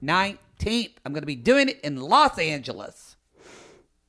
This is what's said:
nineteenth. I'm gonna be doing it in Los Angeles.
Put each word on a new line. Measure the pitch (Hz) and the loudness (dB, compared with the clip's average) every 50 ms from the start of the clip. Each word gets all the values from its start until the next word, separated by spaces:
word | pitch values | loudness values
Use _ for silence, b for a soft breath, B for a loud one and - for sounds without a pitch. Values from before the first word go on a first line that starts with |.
nineteenth. | 131 143 170 185 196 202 196 - - _ _ - - 214 226 240 214 - - _ _ | -2 0 2 2 0 -2 -6 -12 -20 _ _ -6 -4 -2 -2 -2 -2 -6 -10 _ _
I'm | 139 143 | -8 -8
gonna | 151 143 | -8 -6
be | 151 139 | -8 -8
doing | 120 117 220 262 285 269 262 | -2 2 4 4 4 4 2
it | - - | -2 -6
in | - 147 143 | -8 -8 -6
Los | 131 131 156 220 285 302 277 - | -6 0 2 4 6 6 4 2
Angeles. | 202 165 156 151 139 117 131 101 98 101 - - - - - _ _ _ _ _ b b b b b b b b b b b _ _ _ | 0 -4 -4 -4 -6 -8 -10 -12 -12 -12 -16 -18 -20 -20 -20 _ _ _ _ _ b b b b b b b b b b b _ _ _